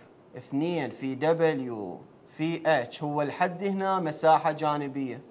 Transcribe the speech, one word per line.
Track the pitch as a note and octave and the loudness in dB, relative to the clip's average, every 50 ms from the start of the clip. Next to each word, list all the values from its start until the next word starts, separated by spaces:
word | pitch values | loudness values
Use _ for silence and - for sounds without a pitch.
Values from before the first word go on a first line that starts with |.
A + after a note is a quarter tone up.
| - - - - - - - | -20 -20 -20 -20 -20 -18 -16
اثنين | C3 - - C#3 C#3 D#3 F3 F3 D#3+ C#3 A#2+ | -16 -10 -4 -2 0 0 0 0 -2 -2 -4
في | - - C3+ C3+ C3 | -6 -6 -6 -6 -4
W | C3 D3+ D#3 E3 E3 E3 D#3+ D3 C3+ C3 B2 A#2 G#2+ G2+ F2+ E2 - - - - - - - - | 0 2 2 4 4 4 2 2 0 -2 -4 -6 -6 -6 -8 -8 -12 -14 -18 -20 -20 -20 -16 -6
في | - D#3 E3 E3+ D#3+ - D#3 D#3 C3+ A#2+ - | -4 -2 -2 -2 0 2 2 2 2 2 -2
H | - - D#3+ | -6 -6 -6
هو | D3 D3 D3 | -2 0 0
الحد | D3 C#3 B2 - F3+ F#3 E3+ F3 G3+ | -2 -2 0 0 -2 -2 -2 -2 -2
هنا | G3 F#3+ F#3+ F#3+ F#3+ F#3+ F#3 | -2 -2 0 0 0 0 0
مساحة | E3+ D#3 D3 - D#3+ D#3+ D#3 D3 D3+ D#3+ | 0 -2 -4 2 6 6 6 6 4 2
جانبية | D3+ D3 D#3 D3+ D3 D3 C#3+ C#3 C3+ C#3 C#3 B2+ A#2 B2 - - | 0 0 0 0 0 0 -2 -4 -4 -4 -6 -6 -6 -10 -14 -18